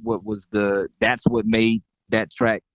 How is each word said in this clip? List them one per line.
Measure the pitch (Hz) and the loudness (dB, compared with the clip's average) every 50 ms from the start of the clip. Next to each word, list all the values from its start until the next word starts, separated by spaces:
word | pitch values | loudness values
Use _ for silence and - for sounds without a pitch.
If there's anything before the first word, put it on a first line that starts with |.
what | 110 113 113 92 95 | -6 -6 -6 -4 -6
was | 107 107 101 - _ | -8 -8 -8 -8 _
the, | - 104 104 101 98 98 90 - - _ | -2 0 0 0 0 -2 -2 -4 -4 _
that's | 110 113 123 117 - | -2 -2 -2 0 -2
what | - 120 117 110 | 0 0 0 0
made | 110 113 113 113 113 113 110 - _ _ _ _ - | 2 2 2 4 2 2 0 -4 _ _ _ _ -2
that | 113 110 110 - | -2 -2 -2 -4
track | - - 120 113 107 95 - _ _ | -4 -2 0 0 0 -2 -6 _ _